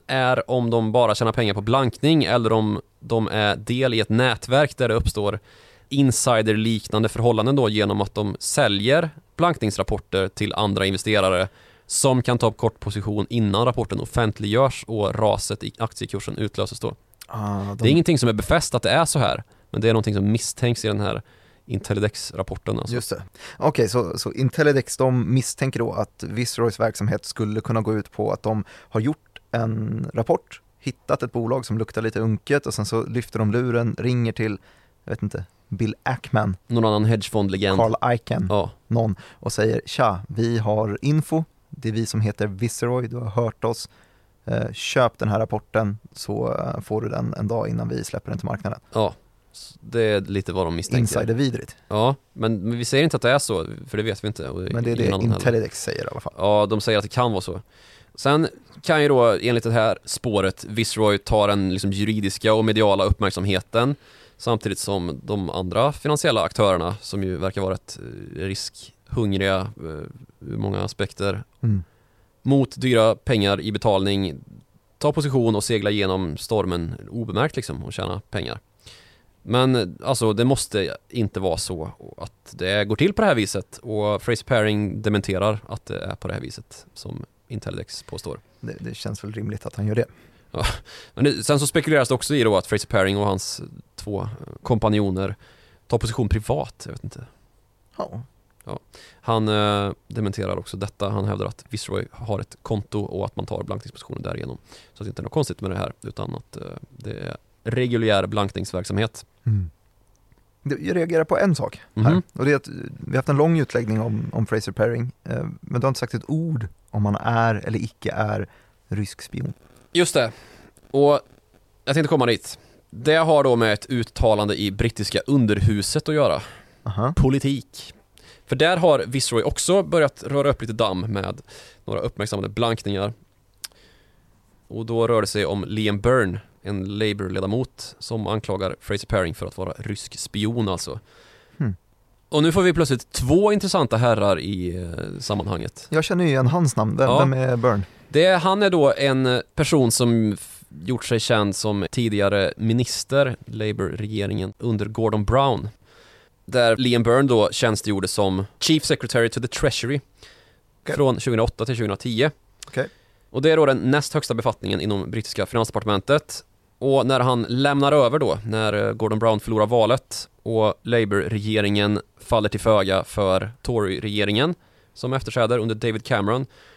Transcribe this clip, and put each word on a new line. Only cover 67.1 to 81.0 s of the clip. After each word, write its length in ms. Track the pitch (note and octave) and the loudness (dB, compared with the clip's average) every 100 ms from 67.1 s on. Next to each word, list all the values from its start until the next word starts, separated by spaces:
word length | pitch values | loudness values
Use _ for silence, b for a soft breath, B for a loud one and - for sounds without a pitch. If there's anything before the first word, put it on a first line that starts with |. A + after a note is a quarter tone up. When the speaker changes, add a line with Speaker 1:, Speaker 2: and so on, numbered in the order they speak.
| G2 | -6
Speaker 1:
ju 140 | F#2+ E2+ | -4 -4
verkar 240 | F#2+ G2 | -4 -2
vara 120 | F#2+ | -4
rätt, 260 | F#2+ - - A#1 G1+ G1+ C#2 | -4 -8 -16 -16 -16 -14 -8
eh, 60 | F#2+ | -6
riskhungriga, 1120 | G2 - - - _ _ - G#2+ G2 G2 F#2+ | -6 -8 -14 -20 _ _ -2 0 0 2 0
eh, 500 | G#2 G#2+ D#2+ D2+ - - B2 _ - | -2 -10 -12 -12 -12 -16 -20 _ -10
ur 100 | G#2+ | -6
många 220 | G#2 G2 | -4 -4
aspekter, 640 | G2 - G2 - G2+ F#2+ - _ | -6 -6 -8 -4 -6 -6 -10 _
Speaker 2:
Mm. 220 | A#2 G2 E2 b b b b b | 0 0 -2 b b b b b
Speaker 1:
mot 400 | C3 C#3 B2+ - | 2 2 2 -2
dyra 340 | B2+ A#2+ A2 A2 | 2 4 4 2
pengar 460 | - A#2 G2+ G2 | 0 2 2 2
i 100 | G#2+ | -2
betalning, 640 | G#2 A2+ G2 G2 G2 F#2+ C2+ - - _ _ _ - | -2 2 2 2 0 -2 -6 -14 -20 _ _ _ -4
ta 140 | A#2+ | -2
position 420 | C#3 C#3+ C3 A#2 G#2 | 0 0 2 2 2
och 80 | |
segla 260 | - A2+ G#2 | 0 -2 0
igenom 460 | G#2 G2 F#2+ F2+ D2 | 0 0 0 -2 -6
stormen 580 | - A2 F#2 F2 E2 - G1+ | -4 -2 0 -2 -4 -8 -10
obemärkt 460 | A#2+ A2 G2+ D#3 - | -10 -6 -2 -2 -4
liksom, 280 | - C2 | -8 -8
och 100 | - | -10
tjäna 280 | - F#2+ F#2+ - | -8 -8 -8 -8
pengar. 300 | G#2 A#1 - - _ B B B B B _ | -8 -8 -10 -14 _ B B B B B _
Men, 560 | - A#2+ C3 B2+ F2+ - | -2 2 2 2 0 -4
alltså, 300 | F2 C3 A2+ | -4 0 2
det 120 | G#2 B2 | 2 2
måste 520 | C3+ - G#2 E2+ - | 2 0 -4 -4 -6